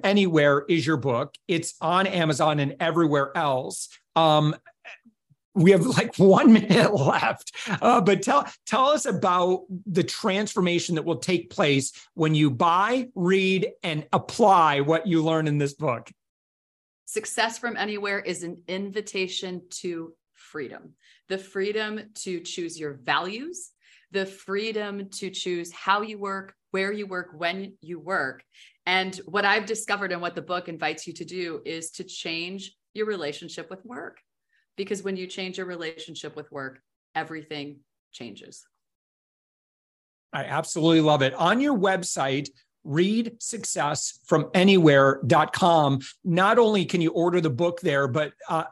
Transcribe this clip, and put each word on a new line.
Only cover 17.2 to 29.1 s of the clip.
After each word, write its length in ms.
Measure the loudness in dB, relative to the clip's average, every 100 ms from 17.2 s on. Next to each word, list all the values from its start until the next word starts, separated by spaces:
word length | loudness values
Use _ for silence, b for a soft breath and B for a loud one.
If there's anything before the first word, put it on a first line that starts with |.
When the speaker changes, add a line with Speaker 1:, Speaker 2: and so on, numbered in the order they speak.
| -6 -2 -2 -4
Speaker 2:
from 180 | -8 -6
Anywhere 440 | -6 -4 -4 -4
is 220 | -6 -8
an 200 | -10 -12 -8
invitation 960 | -6 -6 -8 -8 -6 -6 -6 -8 -10 -12
to 440 | -10 -8 -8 -12 _ _
freedom. 600 | _ -16 -12 -12 -14 -20 _ b b _
The 100 | -10
freedom 720 | -8 -6 -4 -4 -6 -8 -12 -12
to 240 | -8 -8
choose 380 | -8 -10 -10 -8
your 160 | -12
values, 760 | -8 -2 0 -2 -8 -12 -14 -18 _ b b b
the 120 | -6
freedom 880 | -6 -10 -8 -4 -4 -6 -6 -8 -12
to 200 | -10 -10
choose 420 | -8 -6 -6 -8
how 280 | -6 0 0
you 160 | -2 -8
work, 360 | -8 -8 -12 _ _
where 220 | -4 -2
you 140 | -4 -6
work, 240 | -8 -8
when 420 | -4 -4 -4 -10 -16
you 160 | -14 -12
work. 460 | -4 -4 -4 -8 _ b b b -2
And 280 | -2 -2